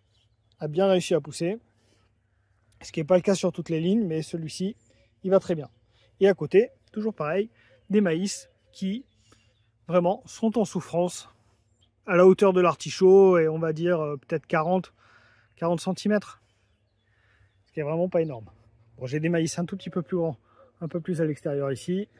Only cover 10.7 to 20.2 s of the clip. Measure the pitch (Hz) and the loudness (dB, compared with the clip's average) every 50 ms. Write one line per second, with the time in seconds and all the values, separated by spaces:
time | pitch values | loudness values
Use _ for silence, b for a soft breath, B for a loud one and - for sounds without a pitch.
10.7 | - 180 - - - 170 180 175 - - - - _ _ _ _ _ _ _ _ | -4 -8 -8 -4 -2 -2 -2 -2 -4 -10 -16 -20 _ _ _ _ _ _ _ _
11.7 | _ _ _ _ _ _ _ 226 180 175 185 190 190 - 208 196 185 180 180 170 | _ _ _ _ _ _ _ 0 4 6 8 8 8 6 4 4 4 4 2 2
12.7 | 147 - - 151 - - 190 185 190 196 196 190 180 170 160 160 156 165 165 160 | 0 -2 -6 -10 -2 4 6 8 8 8 8 6 6 4 2 0 -2 -2 -4 -4
13.7 | 156 156 170 180 180 160 156 147 147 139 - - 170 151 - - 175 160 156 170 | -4 -2 -2 0 0 0 -2 -4 -8 -10 -8 -8 -8 -8 -4 -4 -2 -2 0 0
14.7 | 185 185 175 - b b b b b b b b b b b b b _ 170 170 | 0 -2 -2 -6 b b b b b b b b b b b b b _ -2 -2
15.7 | 175 160 - 185 180 - - 208 208 202 - - - - _ _ _ _ _ _ | -2 -2 -4 -6 -6 -2 -2 0 0 0 -2 -6 -14 -20 _ _ _ _ _ _
16.7 | _ _ _ _ _ _ _ _ _ _ _ _ _ _ _ _ _ _ _ _ | _ _ _ _ _ _ _ _ _ _ _ _ _ _ _ _ _ _ _ _
17.7 | _ 156 147 143 160 165 180 185 - 175 165 156 131 117 110 - - _ _ _ | _ -8 -6 -4 -2 -2 -2 0 0 0 -2 -2 -6 -12 -14 -20 -20 _ _ _
18.7 | _ _ _ _ _ - 131 123 135 156 156 170 175 165 165 160 - 175 175 - | _ _ _ _ _ -12 -8 -6 -4 -2 -2 0 0 0 0 -2 -4 -6 -8 -8
19.7 | 208 185 - 175 - 185 160 - 190 175 | -8 -12 -12 -8 -8 -8 -6 -4 -4 -4